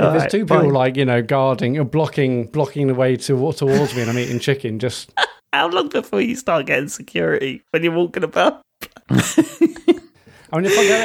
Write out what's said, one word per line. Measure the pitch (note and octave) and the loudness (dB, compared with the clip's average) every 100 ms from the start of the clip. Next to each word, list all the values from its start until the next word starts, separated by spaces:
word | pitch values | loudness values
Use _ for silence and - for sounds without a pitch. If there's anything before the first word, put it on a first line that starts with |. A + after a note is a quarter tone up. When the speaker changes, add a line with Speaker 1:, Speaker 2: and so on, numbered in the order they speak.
Speaker 1:
All | E3 | 2
Speaker 2:
there's | D#3+ | 2
Speaker 1:
right, | C#3 | 0
Speaker 2:
two | G3+ | -2
people, | F#3 D#3 | 2 2
Speaker 1:
fine. | D3 | 4
Speaker 2:
like, | C3+ C3 C3+ | 2 2 2
you | |
know, | C3 A#2+ | 2 2
guarding, | A2+ C#3 C3+ A#2+ B2 D3 | 2 0 2 0 0 0
uh, | |
blocking, | C3+ D#3 D3+ - C3 B2 A2 | 0 0 0 0 0 0 -2
blocking | D3+ C#3 D3 C#3 | -2 -2 0 0
the | |
way | B2+ C3 B2 | 2 0 0
to, | - C3+ C#3+ | 0 0 0
towards | D3+ C#3 C#3 C#3+ | 0 2 2 2
me | B2 | -2
and | A#2 | -2
I'm | B2 | -2
eating | A#2+ A#2+ | -4 -2
chicken, | - C3+ A#2+ A2 | -2 -2 -4 -4
just | B2 - - - - | -4 -6 -8 -6 -6
Speaker 1:
<laughs> | - _ | -6 _
How | C#4 E4 | -2 0
long | F4+ D4 | -2 -2
before | B3+ - G3+ | -4 -4 -2
you | A3+ - | -2 -4
start | - E3 C#3+ | -2 -2 0
getting | C#3 C#3+ | -4 -4
security | - - - E3 D3 C3+ B2+ - | -10 -8 -4 -2 -2 -4 -8 -6
when | D#3+ | -2
you're | E3 | 0
walking | E3 F3 F#3 | 0 -2 -4
about? | D#3+ F3+ F#3+ - _ _ | -4 0 0 -2 _ _
<laughs> | - - - | -20 -18 -2
Speaker 2:
I | C3 - - D#4+ - E4 - - E4+ - _ - - - D#3+ | 0 2 0 0 0 0 2 0 0 -4 _ -20 -20 -6 -2
mean, | F#3+ | 2
if | G#3 | 4
I | G3+ | 4
go | A3 | 4